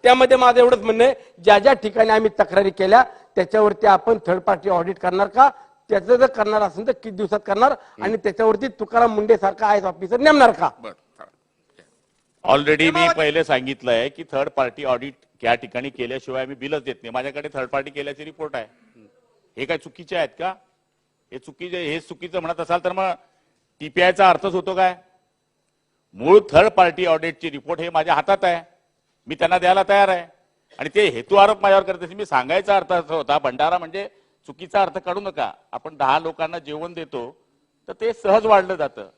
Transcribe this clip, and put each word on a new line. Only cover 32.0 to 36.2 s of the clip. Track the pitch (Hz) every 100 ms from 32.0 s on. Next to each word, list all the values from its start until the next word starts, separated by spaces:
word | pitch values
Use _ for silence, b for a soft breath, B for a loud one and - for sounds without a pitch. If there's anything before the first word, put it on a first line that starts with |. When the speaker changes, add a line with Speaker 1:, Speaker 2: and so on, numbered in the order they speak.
| 170 196
Speaker 3:
मी | 208
सांगायचा | 139 127 175 196 196
अर्थ | 180
असा | 180 151
होता, | 160 139 147
भंडारा | 135 127 156 180
म्हणजे | 165 185 202 _ _ _ -
चुकीचा | 143 175 202
अर्थ | 185 190
काढू | 180 180
नका. | 202 151 113 - _
आपण | - 160 151
दहा | 135
लोकांना | 147